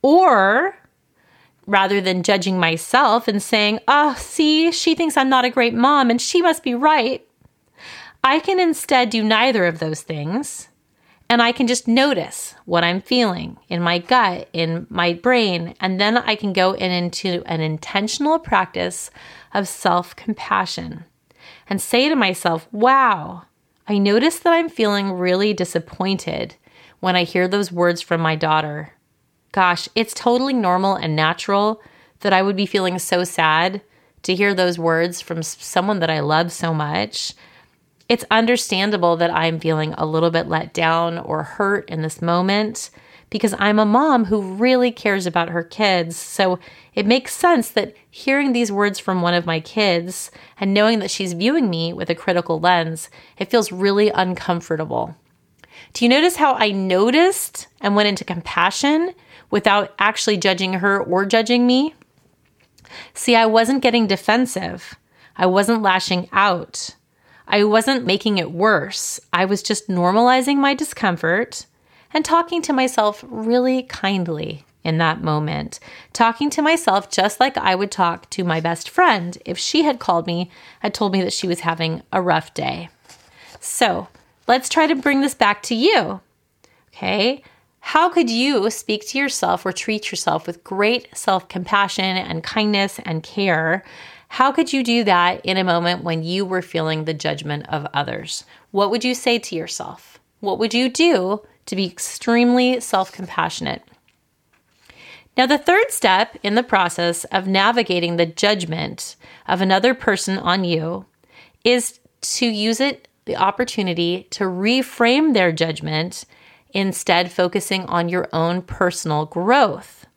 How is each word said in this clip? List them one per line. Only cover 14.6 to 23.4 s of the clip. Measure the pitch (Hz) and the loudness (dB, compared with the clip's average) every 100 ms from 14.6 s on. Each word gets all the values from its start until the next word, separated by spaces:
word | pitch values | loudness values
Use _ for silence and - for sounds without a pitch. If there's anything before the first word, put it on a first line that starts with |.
| 165 165 - | -2 -4 -6
my | 180 175 | -2 0
brain, | 170 247 254 214 175 170 - | 0 2 2 2 -2 -6 -6
and | 190 185 | -4 0
then | 208 233 | 2 0
I | - | 0
can | 214 208 | -4 -2
go | 185 185 | 2 2
in | 196 185 | 2 -2
into | 180 175 - 196 175 - | -2 -4 -4 -4 -4 -4
an | 165 | -4
intentional | 156 156 - 202 214 - 294 320 | -2 -4 -4 -4 -4 -2 0 0
practice | 330 196 185 - 180 180 - - - - - | 0 0 0 -4 -6 -6 -14 -18 -20 -20 -8
of | 202 190 | -6 -6
self-compassion | - 196 175 180 - - 214 - 196 185 - 165 156 170 _ _ _ - - - | -2 0 0 -2 -12 -8 -8 -2 -2 -2 -6 -10 -14 -18 _ _ _ -20 -20 -6
and | 196 | -6
say | - 240 277 | 0 0 2
to | |
myself, | 302 202 180 175 165 - | 2 0 0 -2 -2 -6
"Wow, | 208 233 269 254 190 156 180 | 0 2 4 2 0 -4 -14